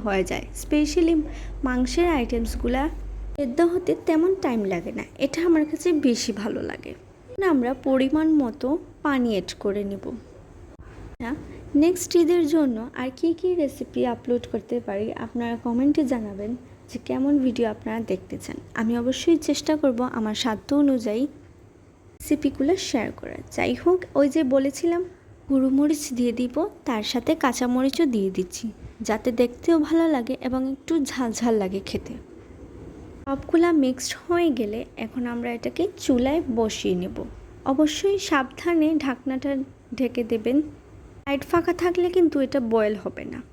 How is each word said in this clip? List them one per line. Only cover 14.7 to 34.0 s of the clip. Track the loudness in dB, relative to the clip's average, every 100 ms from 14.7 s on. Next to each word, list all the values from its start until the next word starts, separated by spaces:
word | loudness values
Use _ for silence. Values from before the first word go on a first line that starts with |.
| -6 -4
পারি | -4 -4 -6 -6
আপনারা | -4 -4 -4 -2
কমেন্টে | 2 2 4 2
জানাবেন | 0 -4 -8 -8 -8 -10 -20 -12
যে | -12 -4
কেমন | 0 2 4 2
ভিডিও | 2 0
আপনারা | -2 -6 -6 -4
দেখতে | -4 -6 -12
চান। | -10 -12 -10 -4
আমি | 0 0
অবশ্যই | 0 0 4 4 4
চেষ্টা | -2 0 2
করব | 2 2 -2 -2
আমার | -4 -2
সাধ্য | -2 -2 0 4 4
অনুযায়ী | 4 0 0 -2 -4 -20 -20 -20 -20 -20 -20 -20 -12
রেসিপিগুলো | -2 0 0 0 0 0 0
শেয়ার | -2 -2 -6
করার। | -12 -12 -10 -2
যাই | 0 2
হোক, | 2 2 2 2
ওই | 4 4
যে | 2 4
বলেছিলাম | 2 0 0 0 -2 -8 -20 -18 -2
গুঁড়োমরিচ | 2 4 4 4 2 -2 -2
দিয়ে | 0 0
দিব, | -2 -2 -4 -4 -4
তার | -4 -2
সাথে | -2 0 2
কাঁচামরিচও | 2 0 0 2 2 2 2 2
দিয়ে | 0 -2
দিচ্ছি, | -4 -6 -10 -10 -16 -10 -4
যাতে | -2 0 2
দেখতেও | 0 0 2 4 4
ভালো | 4 4 2
লাগে | 0 -4 -4
এবং | -2 -4 -6
একটু | -2 0 0
ঝাল | -2 -4 0
ঝাল | 2 2
লাগে | 0 -4 -6
খেতে। | -8 -8 -14 -16 -20 -20 -20 -18 -18 -18 -18 -18 -14 -6
সবগুলা | -6 2 4 6 6
মিক্সড | 2 0